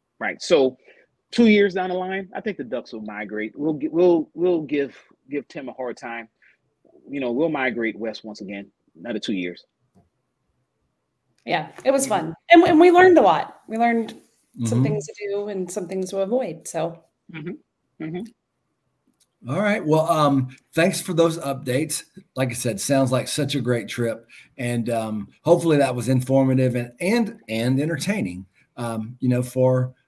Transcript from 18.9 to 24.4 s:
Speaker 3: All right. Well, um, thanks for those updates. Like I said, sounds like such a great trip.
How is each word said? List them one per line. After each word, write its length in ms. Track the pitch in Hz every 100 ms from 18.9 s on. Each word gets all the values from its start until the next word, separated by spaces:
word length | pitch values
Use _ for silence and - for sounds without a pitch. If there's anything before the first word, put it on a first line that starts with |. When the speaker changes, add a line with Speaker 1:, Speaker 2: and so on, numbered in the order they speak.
| _ _ _ _ _ 120
Speaker 3:
All 100 | 156
right. 240 | 208 208
Well, 240 | 156 156 160
um, 460 | 160 147 139 131 - _
thanks 260 | 165 180 151
for 120 | -
those 260 | 165 165 160
updates. 680 | 139 131 147 147 156 - - - -
Like 160 | - 131
I 40 |
said, 260 | 117 120 98
sounds 320 | - 135 127
like 160 | 127 110
such 260 | - 143
a 60 | 143
great 260 | 120 120 101
trip. 400 | - 117 113 - -